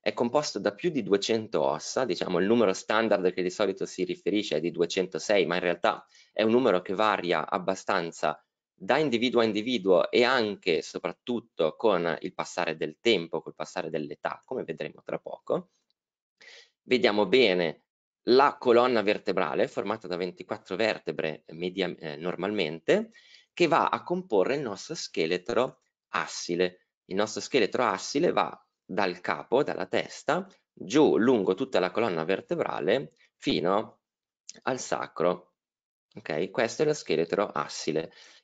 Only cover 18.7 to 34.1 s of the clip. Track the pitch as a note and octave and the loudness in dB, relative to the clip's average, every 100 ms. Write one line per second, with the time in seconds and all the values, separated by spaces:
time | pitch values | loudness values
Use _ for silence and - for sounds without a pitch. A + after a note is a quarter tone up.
18.7 | A#2 B2+ A#2 G2+ F#2+ - F#2 E2 C#2 C3 | 4 4 2 2 0 -2 -2 -2 -2 -2
19.7 | - G2 A2 - F2 F2+ F2+ - G#2+ - | -4 -6 -6 -6 -6 -6 -8 -10 -12 -8
20.7 | F#2 A2 F#2+ - D#2 D#2 D#2 - E2 F2+ | -2 -2 -2 -6 -4 -4 -6 -12 -8 -6
21.7 | F#2 F2 - D#2+ D2 G2+ - G#2+ G#2 D#2+ | -2 -4 -4 -10 -8 -6 -4 -4 -2 -4
22.7 | D#2+ - F#3 A3 - - - _ - E3+ | -4 0 0 0 -12 -20 -20 _ -2 2
23.7 | D3+ G#2 A2+ - F3+ F#3 G#2+ F#2 C#3 B2+ | 2 2 -2 -4 -6 0 2 2 0 -4
24.7 | F#2+ - E3 - - D#2+ F2+ - A2+ C3+ | -8 -10 -12 -8 -4 -2 -2 -2 0 -2
25.7 | - _ _ _ - D#2 - - F2 F2+ | -4 _ _ _ -6 -6 -8 -4 0 0
26.7 | - _ _ _ F#2+ A2 - - C3+ G2+ | -2 _ _ _ -2 -2 -4 -2 0 2
27.7 | A#2 A#2+ F#2+ - C#3 F3 G#2 F2 - _ | 2 0 -2 -4 0 0 2 -2 -4 _
28.7 | _ - F#2 G2 F2 - D#2+ - B2 D3 | _ -8 -2 -2 -2 -6 -6 -2 0 0
29.7 | E2 F2+ A2 - - - E3 F#3+ - _ | -4 -4 -4 -4 -6 -2 -2 -4 -14 _
30.7 | - F#2 C3 B2+ D2 A#2 A#2+ F2+ F#2 C3 | -18 -2 4 6 6 4 4 2 0 -2
31.7 | F#2 F2+ G#2 A2+ E2 D#2+ F#2+ - F3 A2+ | 0 0 0 -2 -2 0 -2 -2 -4 -4
32.7 | A#1 D2 B2 D3+ _ _ _ - G2+ E2 | -2 0 0 -2 _ _ _ -2 0 2
33.7 | G2+ A2 - _ | 0 -2 -10 _